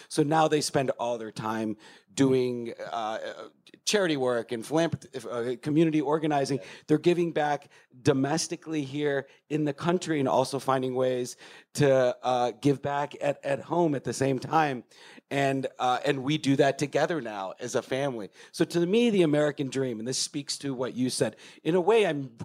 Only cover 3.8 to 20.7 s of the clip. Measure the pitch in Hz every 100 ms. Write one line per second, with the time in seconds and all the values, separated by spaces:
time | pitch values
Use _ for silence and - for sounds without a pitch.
3.8 | - 208 180 147 123 120 113 120 107 151
4.8 | 165 151 - 131 110 120 120 120 151 151
5.8 | 165 156 139 160 156 147 131 139 - -
6.8 | - 151 175 175 170 156 147 143 - -
7.8 | _ 127 123 135 139 156 - 170 - 160
8.8 | 135 143 147 139 131 _ - 156 151 143
9.8 | 165 180 - 156 131 104 131 135 135 131
10.8 | 127 127 127 127 123 - - - - -
11.8 | 143 131 123 - 123 123 123 113 143 135
12.8 | 143 143 147 - 143 139 139 139 - 165
13.8 | 165 139 - 117 135 131 - 160 151 127
14.8 | - - - - - 143 139 135 127 -
15.8 | 123 123 143 139 131 156 131 135 143 131
16.8 | 147 151 160 165 117 104 95 - 123 123
17.8 | - 131 143 120 95 - - - 160 170
18.8 | 170 220 240 202 165 147 151 143 135 131
19.8 | 131 110 117 135 - 151 139 - 143